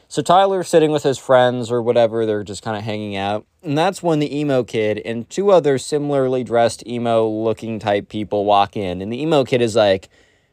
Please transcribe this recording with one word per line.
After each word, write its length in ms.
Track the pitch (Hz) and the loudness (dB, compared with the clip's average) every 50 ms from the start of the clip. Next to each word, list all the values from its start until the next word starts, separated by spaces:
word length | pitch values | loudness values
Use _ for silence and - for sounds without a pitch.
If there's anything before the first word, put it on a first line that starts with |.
| _ | _
So 140 | _ - 151 | _ -6 -4
Tyler's 460 | - - 175 190 196 196 190 185 165 | 2 4 4 4 4 4 0 -2 -2
sitting 240 | - - 165 156 151 | 2 2 4 4 4
with 100 | 151 143 | 0 0
his 160 | - 143 123 | 0 -2 -2
friends 540 | - - - 131 127 127 123 123 127 120 107 | -2 0 4 4 6 6 4 2 -2 -4 -4
or 100 | 120 120 | -4 -2
whatever, 460 | 113 120 117 120 117 110 113 117 113 | 0 2 2 4 2 2 2 -2 -2
they're 160 | 110 107 104 101 | -2 -2 -4 -4
just 200 | 101 98 - - | -8 -12 -10 -8
kinda 180 | 117 107 104 | -8 -8 -6
hanging 340 | 107 113 107 107 107 104 101 | -6 -6 -6 -6 -8 -8 -6
out. 320 | 98 98 101 104 107 - _ _ _ - | -6 -4 -4 -4 -6 -8 _ _ _ -8
And 120 | 160 139 | -4 -2
that's 280 | 151 170 196 180 - 170 | 0 0 0 -2 -2 -2
when 160 | 175 160 147 | 0 0 0
the 180 | 147 - 131 | 0 -2 -2
emo 260 | 147 151 147 135 127 113 | -4 -2 0 0 0 0
kid 380 | - - 113 107 107 104 107 - | -2 -2 -2 0 0 -2 -4 -6
and 240 | 113 117 117 113 | -6 -8 -8 -8
two 220 | - - 180 196 202 | -8 -6 -2 2 4
other 300 | 190 170 143 147 135 127 | 4 6 4 4 0 0
similarly 640 | - - 151 147 147 143 143 139 131 127 131 127 120 | -2 -4 -4 -4 -2 -2 0 0 0 0 -2 -2 -4
dressed 420 | 101 113 117 117 113 - - - | 0 0 2 2 2 0 -6 -10
emo 420 | 110 120 117 120 120 113 113 113 | -10 -8 -4 -2 0 0 2 0
looking 520 | 110 110 110 113 113 107 - 113 113 113 104 | 0 -2 -2 -2 -4 -4 -4 -6 -8 -8 -6
type 300 | - 107 104 104 101 - | -2 -2 -2 -2 -2 -6
people 360 | - 107 104 - 104 104 101 | -8 -8 -6 -4 -2 -2 2
walk 320 | 104 101 101 101 - - | 2 4 2 2 0 -2
in. 240 | 113 98 90 90 92 | -6 -6 -6 -6 -6
And 100 | 95 107 | -8 -8
the 80 | 117 127 | -8 -6
emo 240 | 151 165 160 143 127 | -2 0 2 2 2
kid 160 | - 135 120 | 2 0 0
is 160 | 120 113 104 | 0 2 2
like, 340 | 117 107 101 95 95 - _ _ _ _ _ _ _ _ _ | 2 4 4 2 0 -2 _ _ _ _ _ _ _ _ _